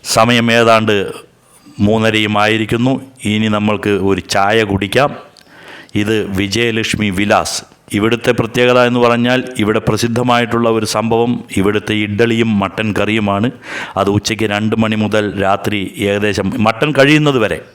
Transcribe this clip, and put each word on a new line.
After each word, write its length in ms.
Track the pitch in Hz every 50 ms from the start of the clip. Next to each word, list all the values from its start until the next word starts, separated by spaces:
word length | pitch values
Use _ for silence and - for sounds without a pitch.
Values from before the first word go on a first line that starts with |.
| - - -
സമയം 320 | 113 113 120 120 117 117 117 117
ഏതാണ്ട് 400 | 120 117 113 113 110 110 110 104 101 92 - - - - _ _ _ _ _ _ _ _ - - - 104
മൂന്നരയും 480 | 101 110 110 110 113 110 110 107 104 107 104
ആയിരിക്കുന്നു. 520 | 104 107 110 110 110 101 120 117 120 131 135 123 - - - - - 101 107
ഇനി 140 | 107 110 110 107
നമ്മൾക്ക് 400 | 104 104 107 107 98 - 104 101 92 95 98
ഒരു 120 | 95 90 - - -
ചായ 240 | 101 98 101 110 113 110 98
കുടിക്കാം. 400 | 98 95 104 98 - 120 139 143 - - - - _ - - _ - - - - - - - - - 104
ഇത് 140 | 107 104 110 107 95 95 98 92
വിജയലക്ഷ്മി 720 | 101 98 98 113 120 117 110 113 110 - - - 107 104 92 95
വിലാസ്. 420 | 104 104 107 92 80 - - - - _ - _ _ - -
ഇവിടുത്തെ 340 | 104 104 113 120 113 - 127 117 123
പ്രത്യേകത 400 | 117 107 110 123 123 123 123 127 123 120
എന്ന് 100 | 123 123 120
പറഞ്ഞാൽ 340 | 117 120 120 120 123 127 127 127 - - - 107
ഇവിടെ 180 | 104 110 110 -
പ്രസിദ്ധമായിട്ടുള്ള 800 | - 110 104 - 117 117 123 123 123 120 120 120 107 117 117 117 117 113
ഒരു 120 | 113 107 104 -
സംഭവം 360 | 107 110 113 117 113 117 120 120 120 - - - 98
ഇവിടുത്തെ 340 | 95 104 104 104 - - 107 107 104
ഇഡ്ഡലിയും 480 | 104 104 101 117 117 117 113 113 113 110 101
മട്ടൻ 320 | 98 92 - - 110 110 95 101
കറിയുമാണ്. 500 | 101 101 110 113 104 98 98 101 110 127 127 - - - - - - - - 95
അത് 100 | 98 98 104
ഉച്ചയ്ക്ക് 280 | 107 - - 113 101 110 104 104
രണ്ട് 220 | 104 107 107 113 113 113
മണി 160 | 107 110 107 107
മുതൽ 200 | 98 110 107 104 101 - 101 98
രാത്രി 340 | 95 98 98 - 107 104 101 95 - - 85 98 101
ഏകദേശം 420 | 101 104 104 104 98 104 95 98 - - 104
മട്ടൺ 240 | 110 - - 151 151 143 139
കഴിയുന്നത് 400 | 135 143 151 156 151 147 135 127 107
വരെ 140 | 98 82 71 - -